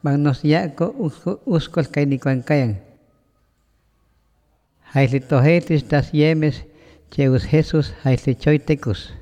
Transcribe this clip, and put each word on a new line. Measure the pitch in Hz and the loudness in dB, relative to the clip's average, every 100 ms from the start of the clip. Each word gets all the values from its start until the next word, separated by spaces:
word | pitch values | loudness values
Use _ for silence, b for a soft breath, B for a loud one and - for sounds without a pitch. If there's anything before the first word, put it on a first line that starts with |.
magnos | 147 143 147 131 | 0 0 0 0
yaco | 151 156 185 - 170 - | 0 0 0 -4 -6 -2
usco, | 175 - - 202 - | -6 -6 -8 -8 -2
uscol | 170 - - 139 | -2 -2 -4 -4
cainicuancayan. | 151 143 135 139 131 120 147 123 98 - _ _ _ _ _ _ _ _ _ _ _ _ _ _ _ _ _ _ _ _ | -2 -2 -2 -2 -4 0 0 0 -4 -10 _ _ _ _ _ _ _ _ _ _ _ _ _ _ _ _ _ _ _ _
Haile | 139 135 135 | 0 0 0
tohetis | 131 139 139 170 165 156 - | 0 2 4 4 2 -2 0
das | 147 139 | -2 0
yemes, | 156 151 160 151 127 - b b b b | 2 2 2 0 -2 -12 b b b b
cheus | - 139 131 - | 0 2 2 2
Jesús, | 151 156 160 143 - | 0 2 0 -2 -4
haile | 135 127 - 123 | 0 0 0 0
choitecus. | - 151 - 151 - 95 - - | 2 0 0 -4 -2 -6 -8 -20